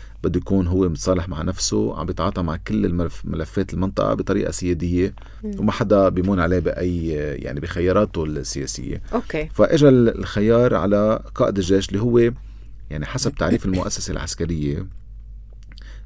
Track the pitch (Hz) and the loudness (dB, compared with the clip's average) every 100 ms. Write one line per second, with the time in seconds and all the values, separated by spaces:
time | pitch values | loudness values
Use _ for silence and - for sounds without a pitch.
0 | - - 85 90 - 98 87 92 92 73 | -16 -4 -2 -2 2 2 4 2 2 0
1 | 92 92 90 78 85 92 - 107 110 - | 0 0 0 -4 -4 -2 -2 0 0 -2
2 | 82 90 87 98 85 76 - 107 98 87 | -6 -2 -2 -2 -4 -4 -2 0 0 0
3 | 82 - 85 82 78 - 95 85 92 - | -2 -4 -6 -6 -4 -2 -2 -2 -2 0
4 | 98 - - 98 101 - 90 87 87 90 | 0 0 0 0 0 -2 -2 0 0 2
5 | 95 - - - 214 196 104 - 107 101 | 0 -2 -16 -12 -10 -2 0 0 4 6
6 | 95 90 92 95 82 90 82 - 90 87 | 6 4 2 2 4 2 0 -2 -2 -2
7 | 80 76 73 69 - 69 80 90 90 95 | -2 -2 -4 -6 -6 -6 -6 0 2 4
8 | 107 87 76 76 65 69 67 - - - | 2 0 -4 -4 -6 -6 -6 -6 -6 -8
9 | - 240 - 156 156 - 107 156 143 127 | -4 -4 -4 -6 -4 2 4 8 8 8
10 | 113 - 98 104 107 117 123 104 92 101 | 6 2 -4 0 4 6 4 2 2 2
11 | 107 113 - - 117 101 87 95 95 101 | 2 0 -4 0 0 2 2 2 2 -2
12 | 120 120 117 123 - - - - - 76 | 4 6 4 2 -12 -16 -16 -14 -10 -8
13 | 73 - 117 - 82 117 98 92 101 - | -6 -2 -2 0 0 2 0 -2 -2 -4
14 | - 78 80 - 80 82 73 76 95 - | -4 -4 -6 -4 -2 -2 -2 -4 -6 -12
15 | - - - - - - - - - - | -14 -16 -16 -16 -16 -18 -18 -16 -16 -16